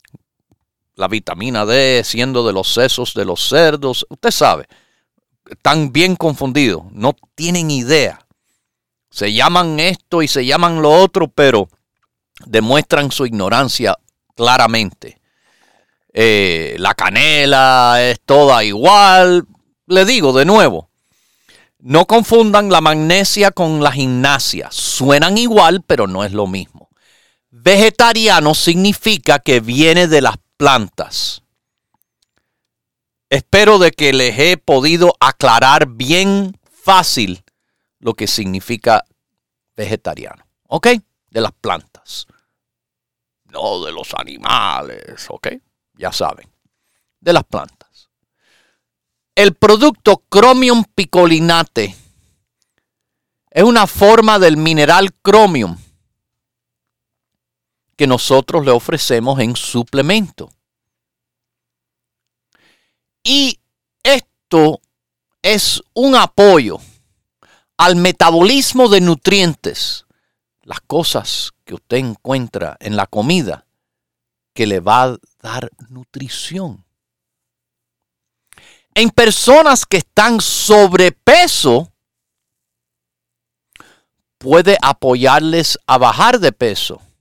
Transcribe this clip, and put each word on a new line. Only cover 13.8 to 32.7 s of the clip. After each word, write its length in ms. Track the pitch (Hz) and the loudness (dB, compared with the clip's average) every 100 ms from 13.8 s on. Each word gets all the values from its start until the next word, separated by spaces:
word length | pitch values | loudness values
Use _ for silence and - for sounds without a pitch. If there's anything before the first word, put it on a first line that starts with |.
| 107 - _ _ _ - | -4 -4 _ _ _ -4
claramente. 840 | 117 127 113 113 101 - - _ _ _ _ _ _ _ _ _ _ | 0 2 0 -2 -6 -8 -20 _ _ _ _ _ _ _ _ _ _
Eh, 640 | - 113 107 98 82 76 82 | 0 2 2 0 -2 -6 -6
la 160 | 95 | -4
canela 1040 | - 90 104 151 151 139 135 131 131 123 123 | -2 -2 0 0 2 2 2 4 4 2 2
es 180 | 123 117 | 0 -2
toda 400 | - 139 143 120 | 2 4 4 4
igual. 800 | 107 104 151 208 196 185 180 180 - _ _ _ - | 0 0 2 4 6 4 4 2 -4 _ _ _ -2
Le 180 | 185 | 0
digo 280 | 190 254 143 | 0 0 0
de 120 | 127 | 2
nuevo, 440 | 156 214 156 82 - _ _ _ _ _ _ _ _ _ | 4 4 2 -2 -12 _ _ _ _ _ _ _ _ _
no 280 | 127 151 190 | -2 0 2
confundan 640 | 226 214 233 214 202 202 | 2 2 2 4 2 2
la 100 | 175 | 0
magnesia 680 | 156 156 156 185 190 208 202 | 0 0 0 0 0 0 0
con 320 | 185 165 156 | 0 -4 0
la 100 | 147 | -2
gimnasia. 760 | 131 131 123 135 139 - 90 - | -2 -4 -2 -2 -2 -4 -8 -10
Suenan 680 | - - - 135 143 165 208 | -10 -8 -4 0 2 2 0
igual, 440 | 240 214 165 185 - | 0 2 2 2 -2
pero 200 | 143 101 | -2 -2
no 180 | 92 | -6
es 80 | 101 | -8
lo 140 | 101 98 | -6 -6
mismo. 440 | 95 87 - _ _ _ _ _ _ _ | -8 -12 -20 _ _ _ _ _ _ _
Vegetariano 1040 | 120 143 196 220 - 233 226 220 175 151 | _ 0 4 2 2 2 2 2 2 2
significa 840 | 156 - 170 196 202 220 190 135 143 | 0 0 0 0 -2 -4 -2 0 -2
que 200 | - 123 | 0 -2
viene 460 | 110 127 160 170 175 | 0 0 2 2 2
de 140 | 151 | 2
las 160 | 123 104 _ - | 0 -4 _ -2
plantas. 880 | 143 127 98 - - - - - _ _ _ _ _ _ _ _ _ _ _ _ _ | 0 0 -2 -10 -10 -10 -10 -12 _ _ _ _ _ _ _ _ _ _ _ _ _